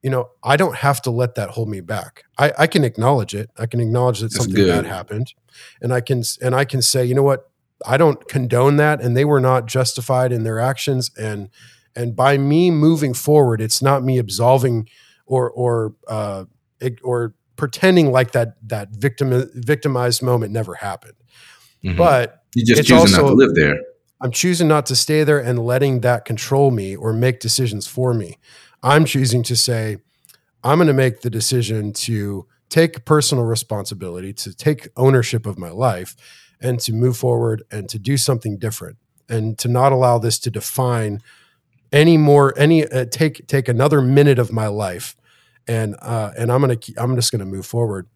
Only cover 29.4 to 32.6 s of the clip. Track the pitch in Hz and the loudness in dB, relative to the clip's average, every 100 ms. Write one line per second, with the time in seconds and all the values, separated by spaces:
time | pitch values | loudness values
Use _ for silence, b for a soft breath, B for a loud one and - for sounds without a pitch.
29.4 | 117 120 - 117 110 98 _ _ _ _ | 0 -2 -2 -2 -4 -8 _ _ _ _
30.4 | _ _ 127 156 165 135 131 120 123 110 | _ _ 0 4 4 4 0 -2 -6 -4
31.4 | - 127 110 110 104 101 - 110 101 98 | -2 -2 -2 -4 -6 -8 -6 -4 -4 -8
32.4 | - _ | -12 _